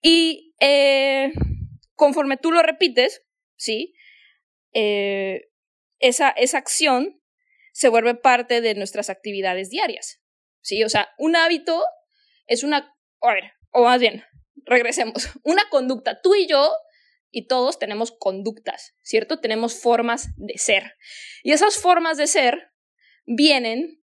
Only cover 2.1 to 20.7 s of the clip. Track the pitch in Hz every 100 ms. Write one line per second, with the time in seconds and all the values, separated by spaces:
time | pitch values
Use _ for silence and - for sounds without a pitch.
2.1 | 294 277 269 330 339 320 320 349 240 269
3.1 | - _ _ _ _ - 220 320 _ _
4.1 | _ _ _ _ _ _ 220 208 202 202
5.1 | 196 190 190 _ _ _ _ _ _ 254
6.1 | 247 277 - 254 302 - - 311 254 339
7.1 | _ _ _ _ _ _ - 254 233 233
8.1 | 240 262 247 240 233 226 202 196 - 202
9.1 | 190 214 196 190 185 190 285 359 - -
10.1 | - _ _ _ _ - 202 220 214 -
11.1 | - 311 339 330 330 - 330 523 - _
12.1 | _ _ _ - 240 277 285 277 _ _
13.1 | _ 240 202 202 _ _ 247 240 247 226
14.1 | 220 - _ _ - - 240 233 - 226
15.1 | 240 - - 294 370 415 277 254 240 -
16.1 | - 359 403 339 285 294 - _ _ _
17.1 | _ _ 226 - 254 254 - 214 208 233
18.1 | _ 196 190 202 220 - - - _ -
19.1 | 220 226 320 220 220 233 233 240 233 240
20.1 | 233 - - 202 - -